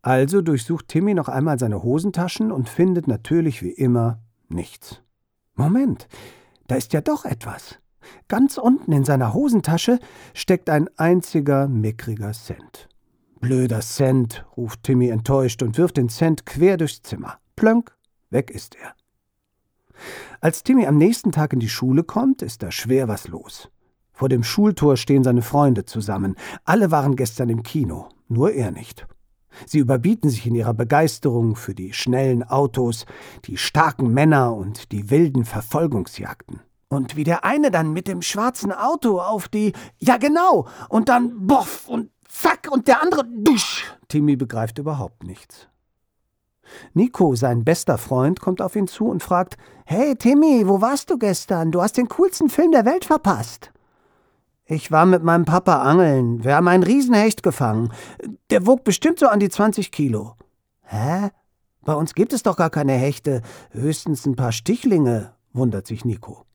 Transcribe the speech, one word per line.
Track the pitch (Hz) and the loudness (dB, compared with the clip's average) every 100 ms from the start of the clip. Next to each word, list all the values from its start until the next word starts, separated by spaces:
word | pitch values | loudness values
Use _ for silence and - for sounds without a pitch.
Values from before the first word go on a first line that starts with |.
Also | - 131 139 196 | 2 2 2 0
durchsucht | 165 143 113 165 - | 0 -2 -2 -6 -4
Timmy | 160 196 | -2 0
noch | 196 151 | 0 -2
einmal | - 160 139 | -2 -2 0
seine | 123 101 | -2 -2
Hosentaschen | 104 139 190 180 170 - 220 | -2 -2 -2 -2 -4 -4 -4
und | 175 120 | -4 -6
findet | - 180 175 160 | 0 0 0 -2
natürlich | 110 - 170 165 120 | -6 -2 0 0 -4
wie | 90 | -10
immer | - 131 120 117 113 - _ _ | -4 0 2 0 -4 -12 _ _
nichts. | 85 - - - - _ _ _ _ _ | -10 -10 -14 -20 -20 _ _ _ _ _
Moment, | - 143 220 277 - - - - - _ _ _ | -4 0 0 0 -4 -10 -20 -20 -20 _ _ _
da | 254 | -6
ist | - | -2
ja | 156 | -4
doch | 147 302 | -2 -4
etwas. | - 113 113 - - - _ _ - - _ | -4 -8 -8 -14 -16 -20 _ _ -20 -20 _
Ganz | 214 277 - | 0 0 2
unten | 247 262 - | 2 2 2
in | 151 | 0
seiner | 135 139 120 | 2 2 2
Hosentasche | 113 285 226 156 165 - 247 - - - | 0 2 0 0 -2 2 0 -2 -20 -20
steckt | - - 185 - | -16 -2 0 2
ein | 151 160 - | 0 0 0
einziger | 165 180 170 170 143 139 139 | 2 2 0 -2 0 0 0
mickriger | 123 107 113 - 107 104 | 0 -2 -4 -10 -8 -8
Cent. | 110 - - - - - _ _ _ _ _ | -10 -12 -16 -16 -20 -20 _ _ _ _ _
„Blöder | 123 131 127 113 | -2 0 0 -2
Cent“, | 110 - 135 131 117 - - - | -6 -2 0 2 0 -6 -16 -10
ruft | 120 - | -10 -10
Timmy | - 127 123 | -2 2 2
enttäuscht | 113 113 135 127 113 | -2 0 0 0 -2
und | 120 110 | -6 0
wirft | 170 - | 0 0
den | 123 | -4
Cent | - 165 160 | 0 0 0
quer | - - 175 185 | -4 0 2 2
durchs | 156 - | -2 -6
Zimmer. | - - - - _ - | -12 -12 -12 -18 _ 0
Plönk, | 214 226 226 _ _ _ _ | 2 2 -2 _ _ _ _
weg | - - | -4 -4
ist | - - - | -10 -18 -20
er. | - - _ _ _ _ _ _ _ _ _ _ - - - - | -20 -20 _ _ _ _ _ _ _ _ _ _ -20 -18 -20 -4
Als | - - | -4 -4
Timmy | - 254 214 | 2 2 4
am | 147 | 6
nächsten | 170 233 - | 4 4 -2
Tag | 156 151 | 0 0
in | 135 | 0
die | 113 | -2
Schule | - 127 135 | -2 0 2
kommt, | 165 - 262 269 | 0 0 0 0
ist | - - | -4 -10
da | 90 | -10
schwer | - 107 131 127 | -10 0 0 0
was | 104 - | -4 -8
los. | 85 - - - _ _ _ _ | -16 -16 -20 -20 _ _ _ _
Vor | _ 131 | _ 0
dem | 127 | 0
Schultor | 113 - 208 185 147 131 | 0 2 2 4 2 2
stehen | - 139 | 2 2
seine | 127 123 | 4 2
Freunde | 113 143 143 117 | 0 2 2 2
zusammen. | - 113 101 98 98 92 - - | -2 -8 -6 -4 -4 -6 -12 -16
Alle | - 185 196 | -2 2 2
waren | 156 139 127 | 2 0 0
gestern | 120 - 123 | -2 -4 -2
im | 113 | -2
Kino, | 113 160 117 80 - _ _ | -4 -4 -4 -6 -14 _ _
nur | 113 156 | 0 0
er | 208 113 | 0 -4
nicht. | 85 107 - - - _ _ _ - - | -6 -16 -18 -20 -20 _ _ _ -20 -4
Sie | 156 | 0
überbieten | 127 131 127 220 151 | 2 2 2 0 0
sich | 113 120 | -2 -2
in | |
ihrer | 117 113 | -2 -2
Begeisterung | 113 120 147 156 - 147 120 117 | -2 0 2 0 -2 -2 0 0
für | 110 - | -2 -8
die | - 92 | -12 -12
schnellen | - - 123 135 123 | -8 -2 0 2 0
Autos, | 123 135 139 120 123 113 - - - - | -2 0 0 0 -2 -4 -10 -20 -20 -20
die | - - | -14 -8
starken | - 151 160 - 127 | -4 0 0 0 0
Männer | 120 156 147 127 | 4 4 4 2
und | 110 98 104 - | -2 -8 -12 -10
die | 104 101 | -10 0
wilden | 139 165 135 | 2 2 0
Verfolgungsjagden. | 113 107 - 156 160 120 87 - - - - - _ _ _ | -4 -6 -6 -2 -2 -2 -6 -10 -14 -14 -16 -20 _ _ _
„Und | 139 123 147 | -6 -4 -4
wie | |
der | 151 170 | -2 -2
eine | - 277 294 | 0 2 2
dann | 180 160 | 2 0
mit | 156 185 | -4 -6
dem | 180 | -8
schwarzen | 165 196 233 247 202 | -6 -4 -4 -4 -6
Auto | 185 226 320 240 190 | -4 -2 -2 0 0
auf | 180 214 - | -2 -4 -4
die, | 214 214 - - _ | -2 -2 -2 -14 _
ja | 151 240 | 2 2
genau, | 285 311 370 254 135 - - | 2 2 4 2 0 -10 -4
und | - - | -2 4
dann | 247 240 233 190 | 2 2 -4 2
boff | 269 - - - | 2 2 -10 -8
und | 233 226 _ _ | -8 -8 _ _
zack | - 339 - - | -2 0 0 -2
und | 269 247 | -2 4
der | 254 | 4
andere | 320 330 | 4 0
dusch.“ | 233 240 208 247 - - - - _ | -2 0 2 2 0 -6 -10 -16 _
Timmy | 151 147 135 | 0 2 0
begreift | 127 113 110 113 | -2 -4 -6 -6
überhaupt | 147 147 95 _ | -8 -6 -8 _
nichts. | 87 90 _ - _ _ _ _ _ _ _ _ _ _ _ - - | -18 -18 _ -20 _ _ _ _ _ _ _ _ _ _ _ -20 -6
Nico, | - 240 - 175 | 0 0 2 2
sein | 123 127 117 | 2 0 0
bester | 117 170 - 127 | 0 0 0 -4
Freund, | - 127 135 185 | -2 0 0 0
kommt | - 185 | -4 -4
auf | 185 | -4
ihn | 214 190 | -2 -4
zu | - 220 | -2 -4
und | 190 | -4
fragt, | - 180 185 - - - | -2 -2 -2 -8 -20 -20
„Hey | - 170 285 254 | -6 -2 0 2
Timmy, | 233 285 311 262 190 | 4 4 6 4 4
wo | 196 | 2
warst | 220 277 - | 2 -2 -4
du | 302 | -2
gestern? | 214 180 - 185 165 | 0 -2 -2 -2 0
Du | 170 | 0
hast | 196 - | 0 0
den | 247 | -2
coolsten | - 370 - 294 | 2 0 2 0
Film | - 330 | 4 4
der | 320 | 6
Welt | 220 349 | 4 0
verpasst.“ | - 311 - 143 117 - - _ _ _ _ _ _ _ _ _ _ | 0 0 2 -2 -4 -12 -20 _ _ _ _ _ _ _ _ _ _
„Ich | 156 - | -6 0
war | 160 | 4
mit | 175 180 | 6 4
meinem | 165 170 | 2 2
Papa | 165 175 180 156 | 2 0 2 2
angeln. | 127 165 175 135 120 117 | 4 4 4 4 0 -2
Wir | 120 143 | 2 2
haben | 175 | 4
einen | 185 | 4
Riesenhecht | 180 269 254 226 220 208 | 4 2 4 4 4 0
gefangen. | - - 123 107 117 113 - - - - _ | -2 0 -2 0 -2 -6 -20 -16 -16 -16 _
Der | 208 185 | 0 4
wog | 262 | 4
bestimmt | - 190 302 339 | 4 0 0 4
so | 277 | 4
an | 208 | 4
die | 196 | 0
zwanzig | - 214 214 196 | 2 0 0 -4
Kilo.“ | - 143 110 107 - _ _ _ _ | -2 -2 -2 -6 -18 _ _ _ _
„Hä? | _ 107 120 175 202 _ _ _ _ _ | _ -4 -2 -2 -4 _ _ _ _ _
Bei | - | -4
uns | 151 160 | -2 -2
gibt | - 214 | 0 0
es | 262 | 0
doch | - 185 | -2 0
gar | 165 | 0
keine | - 143 | 0 0
Hechte, | 131 135 139 - 131 113 - - | 0 0 -2 -4 -4 -6 -18 -18
höchstens | - 135 156 - 147 | -6 -4 -4 -4 -4
ein | 147 123 | -2 -2
paar | 123 | -2
Stichlinge“, | 113 - 226 269 185 135 117 95 _ _ | -4 -4 -2 2 2 2 0 -4 _ _
wundert | 123 127 98 - | -2 -2 -2 -8
sich | 110 120 | -8 -6
Nico. | 113 - - _ | -6 -10 -20 _